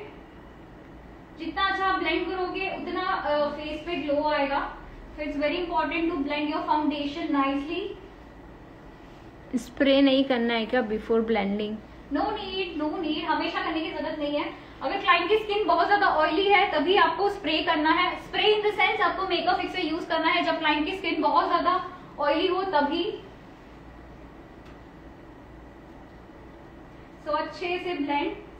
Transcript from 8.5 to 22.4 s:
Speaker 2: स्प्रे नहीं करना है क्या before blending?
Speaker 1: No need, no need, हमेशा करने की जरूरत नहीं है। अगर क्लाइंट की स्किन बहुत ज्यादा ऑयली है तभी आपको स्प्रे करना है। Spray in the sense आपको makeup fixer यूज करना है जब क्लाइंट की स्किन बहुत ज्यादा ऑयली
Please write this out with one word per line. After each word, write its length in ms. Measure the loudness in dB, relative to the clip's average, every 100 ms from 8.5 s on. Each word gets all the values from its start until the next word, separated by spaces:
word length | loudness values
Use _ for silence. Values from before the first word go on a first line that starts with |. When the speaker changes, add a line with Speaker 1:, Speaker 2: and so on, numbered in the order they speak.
| -20 -20 -20 -20 -20 -20 -20 -20 -20 -6 -6
Speaker 2:
स्प्रे 460 | -6 0 4 6
नहीं 220 | 6 6
करना 300 | 4 2 2
है 120 | 0 0
क्या 160 | 0
before 380 | 0 -4 0 0
blending? 500 | 2 0 0 -2 -4 -6 -12 -20 -6
Speaker 1:
No 120 | -2 -2
need, 500 | -4 -6 -4 -4 -2
no 80 | -4 -2 -2
need, 180 | -2
हमेशा 380 | 0 0 0 -2
करने 180 | -2 -2
की 100 | -4
जरूरत 280 | -4 -4 -2
नहीं 200 | -2 -2
है। 260 | -2 -8 -16 -8
अगर 160 | -4 -2
क्लाइंट 280 | 4 4 4
की 80 | 2
स्किन 300 | 2 0 2
बहुत 200 | 4 4
ज्यादा 200 | 4 4
ऑयली 380 | 4 4 4
है 260 | 6 6 6
तभी 240 | 2 4 6
आपको 320 | 4 4 0
स्प्रे 320 | -2 -2 0
करना 280 | 2 2 4
है। 280 | 4 2 -2
Spray 260 | -6 2 4
in 200 | 4 2
the 60 | 2
sense 220 | 2 4
आपको 220 | 0 0
makeup 360 | 0 0 2 0
fixer 240 | 0 -2
यूज 200 | -2 -4
करना 240 | -2 0 2
है 140 | 2
जब 160 | 2 2
क्लाइंट 280 | 2 2 0
की 60 |
स्किन 300 | -2 -2 0
बहुत 260 | 4 4 4
ज्यादा 420 | 2 2 2 -2 -12 -16 -2
ऑयली 280 | 0 2